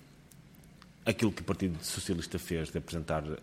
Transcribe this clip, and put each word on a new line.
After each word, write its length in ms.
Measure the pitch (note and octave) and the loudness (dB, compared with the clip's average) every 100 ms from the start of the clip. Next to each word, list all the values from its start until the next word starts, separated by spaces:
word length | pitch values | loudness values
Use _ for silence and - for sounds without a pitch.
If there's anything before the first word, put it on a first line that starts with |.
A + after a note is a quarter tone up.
| - - - - - - - - - - - | -20 -20 -20 -20 -20 -20 -20 -20 -20 -2 0
aquilo 260 | A2 A2 | 4 4
que 100 | F2+ | 4
o 40 | E2+ | 0
Partido 380 | F#2 F#2+ D#2+ | 2 2 0
Socialista 540 | - - - F2 D#2+ F2+ | -2 -2 0 0 0 -4
fez 320 | - E2+ D#2+ | 0 0 0
de 80 | E2+ | -2
apresentar 460 | D#2 E2+ D#2 D#2 D2+ D2+ | -2 -4 0 0 0 -4